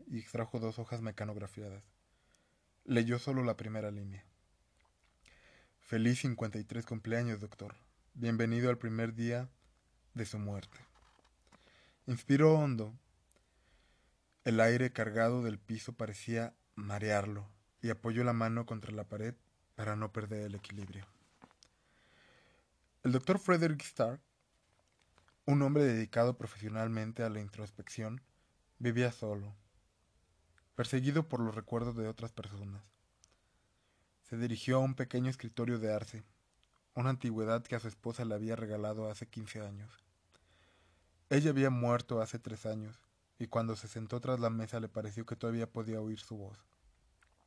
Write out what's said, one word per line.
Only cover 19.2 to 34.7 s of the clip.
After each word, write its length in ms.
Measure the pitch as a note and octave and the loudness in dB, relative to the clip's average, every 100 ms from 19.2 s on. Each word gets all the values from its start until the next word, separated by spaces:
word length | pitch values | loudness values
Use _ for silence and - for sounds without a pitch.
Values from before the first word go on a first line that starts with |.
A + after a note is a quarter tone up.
| A2 B2+ _ _ _ - | -6 -8 _ _ _ -6
para 200 | G#2+ G#2+ | -4 -2
no 160 | G#2+ | -2
perder 300 | A2 G#2 G#2+ | -4 -4 -4
el 120 | G#2 | -4
equilibrio. 520 | G2+ - G#2 G2 G2 G2 _ _ _ - _ - _ _ _ _ _ _ - _ _ _ _ _ _ | -8 -10 -10 -10 -10 -14 _ _ _ -20 _ -20 _ _ _ _ _ _ -20 _ _ _ _ _ _
El 100 | C3 | 2
doctor 260 | B2+ - F#3+ | 2 4 2
Frederick 440 | - F3 E3 D3 | 4 4 4 2
Stark, 380 | - - A#2 C3+ _ _ _ _ _ _ _ _ _ _ _ _ - | -4 0 0 -2 _ _ _ _ _ _ _ _ _ _ _ _ 2
un 160 | C#3+ | 4
hombre 220 | C#3 D3 | 6 6
dedicado 520 | C#3+ A2+ A2 A#2+ A#2+ B2 | 6 4 2 4 4 2
profesionalmente 840 | G#2+ - G#2 A2 A2+ A2+ A2 A2+ | -6 -8 -6 -2 0 0 -2 -2
a 80 | A2+ | -2
la 100 | G#2+ | -2
introspección, 800 | G2+ - G#2 - - - A2 B2+ - _ _ _ _ - | -6 -10 -12 -12 -12 -6 -6 -8 -12 _ _ _ _ -2
vivía 320 | A#2+ A#2 B2 | 2 4 2
solo, 440 | A#2 A2 G#2 G2+ G2+ _ _ _ _ _ _ _ _ _ _ _ | 0 -4 -4 -6 -12 _ _ _ _ _ _ _ _ _ _ _
perseguido 540 | - A#2+ C3 C3 D3 D#3+ | -6 0 2 2 2 2
por 120 | B2 | 0
los 140 | A2+ | 0
recuerdos 420 | A2 A2 A#2 A#2+ A#2 | -2 -2 -2 -2 -2
de 120 | A2 | -4
otras 240 | A2 A2+ | -4 -8
personas. 600 | - G#2+ G2+ G2+ G2 G#2 _ _ _ _ _ _ _ _ _ _ _ _ _ | -10 -10 -10 -10 -12 -16 _ _ _ _ _ _ _ _ _ _ _ _ _
Se 140 | _ A#2 | _ -2
dirigió 400 | A#2 A2+ - | -2 0 2